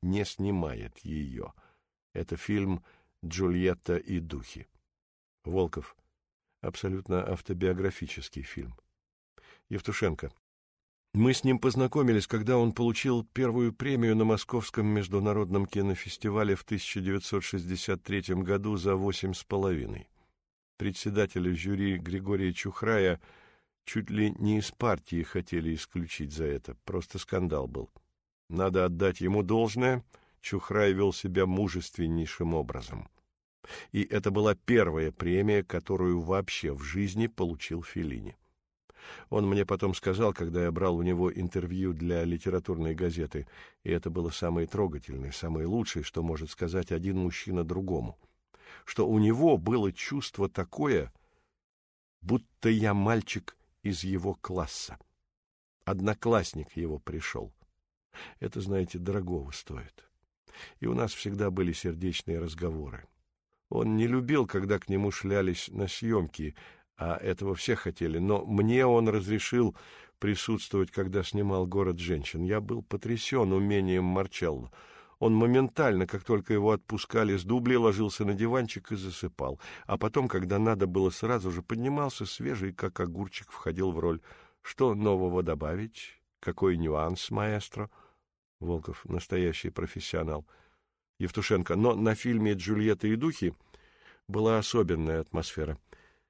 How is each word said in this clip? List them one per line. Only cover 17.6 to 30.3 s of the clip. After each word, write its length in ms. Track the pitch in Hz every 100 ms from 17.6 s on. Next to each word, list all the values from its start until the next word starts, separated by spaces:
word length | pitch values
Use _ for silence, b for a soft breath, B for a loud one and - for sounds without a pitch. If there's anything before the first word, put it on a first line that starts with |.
| 87 92 - 90
третьем 420 | - 98 90 92 92
году 320 | 98 101 104
за 180 | 92 95
"Восемь 400 | 98 92 95 92
с 80 |
половиной". 680 | - 101 95 85 55 52 - _ _ _ _ _ _ _
Председателя 800 | 101 92 - 101 98 - 90 85
жюри 420 | 90 98 98 92
Григория 560 | 85 95 95 101 95
Чухрая 680 | 87 101 - 107 110 92 85 b b b b b _ -
чуть 260 | 113 101
ли 240 | 107 107 -
не 200 | 104 107
из 120 | 104
партии 520 | - 120 92 - 85
хотели 520 | 82 95 87 85 80 80
исключить 580 | - 92 82 - 73
за 120 | 76 78
это, 320 | 71 - 64 -
просто 340 | 92 85 92
скандал 480 | - 98 90 76 65
был. 240 | 64 58 - _ _ _ _ _
Надо 340 | 82 95 92 90
отдать 360 | 87 98 90
ему 220 | 92 101
должное... 600 | 92 113 113 110 127 127 - b b